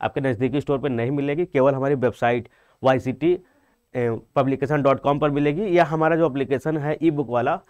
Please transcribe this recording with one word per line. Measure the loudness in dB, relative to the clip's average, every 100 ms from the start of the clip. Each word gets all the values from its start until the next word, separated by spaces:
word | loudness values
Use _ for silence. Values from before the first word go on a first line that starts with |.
आपके | -6 -2
नज़दीकी | -2 0 0 -2
स्टोर | -2 -2
पर | -2
नहीं | -2 -2
मिलेगी, | -2 -2 -4
केवल | -2 2 2
हमारी | 2 0
वेबसाइट | 0 0 0 0 0 -4 _ _ -2
वाईसीटी, | 2 2 0 -2 0 -2 -6 _ _ _ _
ए, | -4 -2 -4 -4
पब्लिकेशन | -2 0 0 0 2
डॉट | 2 2
कॉम | 0 0
पर | 0
मिलेगी, | 0 0 0 2 2
या |
हमारा | 2 2 2
जो | 2 2
एप्लीकेशन | 0 -2 -2 -2 -2
है | -4 0
ई | 0
बुक | 0 -2
वाला, | -2 0 -4